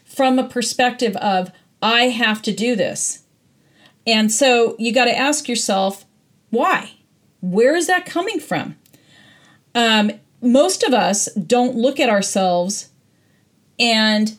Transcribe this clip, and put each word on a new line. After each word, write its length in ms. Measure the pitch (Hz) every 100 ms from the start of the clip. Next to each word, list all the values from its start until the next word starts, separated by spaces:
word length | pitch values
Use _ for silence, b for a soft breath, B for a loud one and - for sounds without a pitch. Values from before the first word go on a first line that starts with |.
from 340 | _ - 262 254
a 60 |
perspective 720 | 254 247 - - 247 247 233 196
of, 360 | 208 185 185 b b -
"I 280 | 214 233 247
have 320 | 233 226 214
to 100 | -
do 240 | 190 233 226
this." 440 | 143 95 - - _ _ _ b b b b b -
And 240 | 220 214
so 420 | - 269 240 226 -
you 140 | 226
gotta 260 | 233 240 -
ask 300 | 269 294 -
yourself, 580 | 233 - 196 196 196 _ _ _ _ -
why? 460 | 226 339 311 - - _ _ _ -
Where 340 | 180 185 247 339
is 100 | 349
that 180 | 359 359
coming 360 | 330 381 392
from? 340 | - 160 143 147 _ b b b b b b b _
Um, 380 | 240 233 220 208 - _ -
most 420 | 240 247 359 370
of 100 | 453
us 360 | 240 180 202 - -
don't 420 | 165 240 247 233
look 240 | 247 285
at 80 | 262
ourselves 760 | 202 190 196 185 175 180 202 - _ _ _ _ _ _ _ _ -
and 540 | 240 220 214 214 214